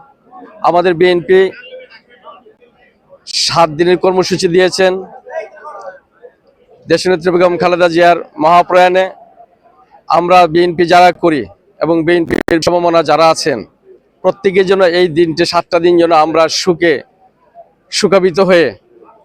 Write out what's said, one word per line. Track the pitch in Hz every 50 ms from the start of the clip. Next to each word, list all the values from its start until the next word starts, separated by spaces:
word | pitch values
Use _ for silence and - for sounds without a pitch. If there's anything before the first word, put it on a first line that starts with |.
| - _ _ _ _ _ - - - - - - -
আমাদের | 147 165 175 175 185 175
বিএনপি | 156 180 180 180 175 160 180 185 190 190 185 - - - - - - - - - - _ _ _ _ _ - - - _ 427 _ _ _ _ _ _ _ _ _ _ _ _ - _ _
সাত | - - - - - 135 165 170 156
দিনের | 147 147 175 175 185
কর্মসূচি | 175 - 190 185 185 175 - 185 147 185 180
দিয়েছেন | 165 185 185 180 - - 190 185 185 190 185 - - - - - - - - - - - - - - - - - - - _ _ _ _ - - _ _ _ _ _ _ _ _ _ _ _ -
দেশনেত্রী | 165 165 - 180 185 165 165 185
বেগম | 170 175 185 175 175
খালেদা | 165 175 175 180 170 180 175
জিয়ার | 160 170 175 175 175 170 - - _ -
মহাপ্রয়াণে। | 151 160 175 175 170 - 175 180 180 180 180 185 190 190 - - - _ _ _ - _ _ _ _ _ _ _ _ _ _ _ _
আমরা | - - 165 175 175 180 180 175
বিএনপি | 160 156 175 175 180 165 151 175
যারা | 160 170 175 180 180 165
করি | - - 170 156 135 104 92 - _ _ _ _ _
এবং | 143 156 170 165 156
বিএনপির | 165 175 175 165 - - - - - 170 165 151
সমমনা | 170 175 175 175 170 170 165 160
যারা | 147 147 151 165 160
আছেন, | 160 - - 165 131 110 87 - _ _ _ _ - _ _ _ _ _ -
প্রত্যেকের | 185 185 - - 196 175 196 190
জন্য | 175 196 190 190
এই | 175 170 180 180 175
দিনটি, | 143 160 175 160 151 151 175
সাতটা | - - 170 - - 180 170
দিন | 170 175 175 170
যেন | 170 165 170
আমরা | 156 156 160 156 165 160 156
সুখে | - - - 190 170 156 175 170 143 113 - - _ _ _ _ _ _ _ _ _ - - _ _ _ _ _
সুখাবিত | - - 214 175 190 190 180 190 151 196
হয়ে | 196 175 190 170 156 120 98 - _ _ _ _ - - _ _ _